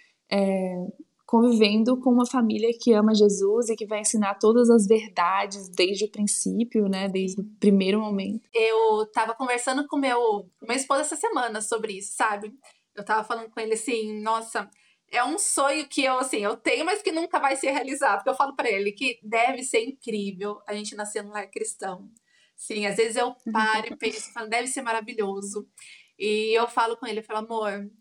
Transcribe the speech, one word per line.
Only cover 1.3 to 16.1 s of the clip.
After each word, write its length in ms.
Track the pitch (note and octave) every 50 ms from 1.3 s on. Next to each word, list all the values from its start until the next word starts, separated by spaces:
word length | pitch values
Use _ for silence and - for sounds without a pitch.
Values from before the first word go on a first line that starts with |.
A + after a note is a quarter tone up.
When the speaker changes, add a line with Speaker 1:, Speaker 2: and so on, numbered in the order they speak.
| - A3+ A#3 B3 A#3+ A3 G#3+ G3+ G#3 A3 A3 A#3+ B3+ B3+
Speaker 1:
com 120 | B3+ C4
uma 160 | A#3+ B3 B3
família 420 | A#3+ - B3+ A#3 A3 G#3+ G#3+ G#3+ A#3 A#3 A#3
que 140 | - B3 A3+
ama 220 | G#3 G#3 A3 A3
Jesus 560 | G3+ G#3 G#3 G3 G3 G3 G3 G#3+ A#3 A#3+ A3+
e 60 | A3+
que 100 | - A3
vai 140 | G3+ A3 G#3
ensinar 340 | G#3+ - - A3 G#3 G3 G3+
todas 340 | G3+ - G#3+ A3+ A#3+ B3 A#3
as 180 | A#3 A#3 G3+
verdades 840 | G3 A3+ A3 A3 A3 - - F3 F3 F#3+ G3 G3+ G#3 G3 G3+ F#3+ F3+
desde 340 | F3+ - F#3 F#3 G3+ G3 G#3+
o 60 | G#3
princípio, 760 | - G#3 G#3 G3+ - - - F#3+ F#3 G3+ A#3 A#3 - A3 G#3 G3
né? 200 | F#3+ F#3+ G3 G3
Desde 320 | F#3 F#3+ F#3+ F#3 F#3 G3+
o 40 | F#3 - - _
primeiro 420 | - G#3 G3+ G3 F#3+ F#3+ G3+ G#3+
momento. 420 | A3 G#3+ G3+ G3 F#3+ F#3+ G3+ A#3 - _ -
Speaker 2:
Eu 540 | A#3 A3+ A3+ A3 A3 A3+ A3 G#3+ G#3+ G#3+ G#3+ -
tava 220 | B3 A3 A3+ A3+
conversando 520 | - C#4 B3 B3 A#3+ - C4 C4 C#4 D4 D4
com 80 | -
meu, 540 | C#4+ C4+ C4 B3 A#3+ A#3+ A3+ G#3 G3+ F#3+ - _ _
com 60 | -
meu 100 | A3 A#3+
esposo 240 | C4+ - - C#4+ C#4
essa 160 | D4+ - E4
semana 460 | - - A4+ G#4+ C#4 B3 A#3 G#3+ G#3+ G#3+
sobre 320 | - A#3+ A3 A3 A3 G3+
isso, 160 | F#3 G3+ - -
sabe? 380 | - B3 A3 G#3 G3+ G#3+ G#3+ B3+ - _ - _ _ _ _ _
Eu 100 | - G3+
tava 200 | - G#3+ A3 G#3+
falando 260 | A3 A#3 A3+ A3+ A3+
com 80 | - A#3+
ele 160 | A3 A3 A3
assim, 460 | G#3+ - - A#3+ A3+ A3 G#3+ G#3+ G#3+
"Nossa, 480 | G#3+ A3 A3+ A3+ A3 A3 - A3+ G3+ - _ _ _ _ _ _ _ _
é 140 | - B3 B3
um 140 | C4+ D#4 D#4+
sonho 500 | - - - - C#4 C4+ C4+ D#4 C#4+ -
que 160 | - - C4+
eu, 140 | C4+